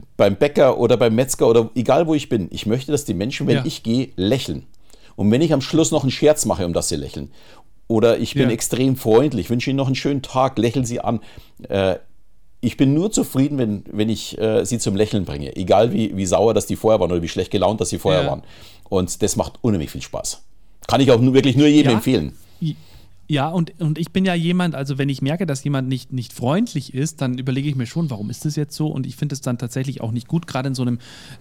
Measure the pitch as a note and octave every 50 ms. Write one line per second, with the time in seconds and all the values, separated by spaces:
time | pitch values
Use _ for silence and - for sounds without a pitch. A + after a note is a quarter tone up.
0 | - - - - A2 G2+ G2+ - D3 C#3+ - - D3 B2+ - - A#2+ A2 B2 G#2
1 | B2 A#2 A2 A#2 C3 B2+ - - D3+ A#2 A2+ A#2 A2+ A2+ - B2+ A2+ - C3 D#3
2 | F3 D#3 D#3+ C#3+ - - C3 G#2+ E2+ - - - - G#2+ A2+ C3 - - D3 C#3
3 | - - G2+ F2+ G2+ C3 - - C#3+ - - C#3 B2+ D#3+ - - - A2+ A#2 C3
4 | B2+ - - - F#2 G#2 C3+ C3+ - - D#2 C2+ - - - - - - - -
5 | - - - - G2 G#2 A2+ C3+ E3+ D#3+ D#3 C#3 B2+ - - D#3+ D#3+ - D#3+ D3
6 | B2 B2+ - - - D3 - - - G#2+ F2 - F2+ F2 E2 E2+ E2+ - D#2+ D2
7 | C#2 C2 - D2+ C2+ - - - - - - - - - - - - - A2+ G#2+
8 | A2+ A#2 A2+ - A#2 - - C#3+ C3 A#2+ A#2 A#2 - - - A#2 C3 C3+ B2+ -
9 | - A2+ G#2+ A#2 C#3+ D3+ B2+ A2 - - A#2+ B2 - C#3+ C3+ C#3 C3+ B2+ C3 -
10 | - C#3 C#3+ C3+ C3+ - - C3 C3 C3 - A2 G#2+ A#2+ A2 C#3 B2 A2+ A#2+ -
11 | - G#2+ A#2 G#2+ - - - - - - - - - - - G2 F#2+ F#2+ F2 -
12 | - - - - - - - - - - - - - A#2+ - - C#3+ C3+ C#3+ D#3
13 | F#3 G#3+ - - A3+ - - C3 C3+ D3 D3 C3 A#2+ G#2+ G#2 G2 - - - G#2
14 | A2 A2 G#2+ G#2 - - - - A2 A2 A2 G2 F2 G2+ B2 A2+ - - F#2+ G2
15 | G#2+ G2+ - G2+ E2+ D2+ C#2+ C#2+ D2 C2 - - F#2 F2 F#2+ G2 A2+ B2 G3 G#3+
16 | G#3 - - F#2+ G2 F2 F2+ F2+ G#2 A2+ G#2+ G#2 - - E2+ - - A2 A2 G#2
17 | F2+ E2+ F2 E2+ E2+ E2 - F#2 F#2 - - G2+ F#2 F#2+ A2 G#2+ - - G#2+ F2+
18 | - G2 F#2 F2+ - C#2+ - - - - - - - - - - - - G2 F#2
19 | F#2 F2 - - G#2+ G2+ - - F2+ - - - - A#2+ G#2 - D2 - - -
20 | - - - - - - - - - - - - - - - - - - A#2 B2+
21 | C#3 C#3 B2 A2+ B2+ C3 B2+ C3+ - C3+ A#2+ C#3 D3 D3 D3 D3+ C#3 C3+ A2+ G#2+
22 | - C#3 B2+ F#2+ D2 C2+ - - - - - - F3 D3+ - - - - - -
23 | - - - - - - D3+ C3+ C3+ D#3+ F3 F3+ E3 - - - E3+ D3+ D#3 D#3+
24 | E3+ - - F#3+ F#3+ F#3+ F3 E3+ D#3+ F3 F3+ F3+ F3+ E3+ C#3+ C3 C#3 C#3 C#3 C3
25 | C#3 C#3+ C#3 - C3+ C3+ D#3+ F3+ G3 D#3 C#3 C3 - D3 C#3+ C3+ C3 B2+ C3 A#2+
26 | - - C3+ B2+ A#2 - - - A#2 B2+ D#3 G3+ B3 - - C#3+ - - - B2+
27 | D3+ D#3+ - - C#3 B2+ B2+ C3 C3 C3+ B2+ C3+ C#3 D3+ C3+ C3 A#2 A#2 - E3
28 | E3+ C#3 A#2+ G2 G#2 A2+ A#2+ - - D#3 D3 D#3 D3 - - - D#3 D3+ - C3+
29 | B2+ B2+ - - D#3 D3 C#3+ B2+ - C3 A#2+ A#2 B2 A#2 - C3+ C3 C#3 C3 -
30 | - A2 A#2 A#2+ - - E3 E3+ E3+ - - C3 C3 C#3 C3 C3 B2 B2 A#2+ A#2+
31 | - - - - - - - -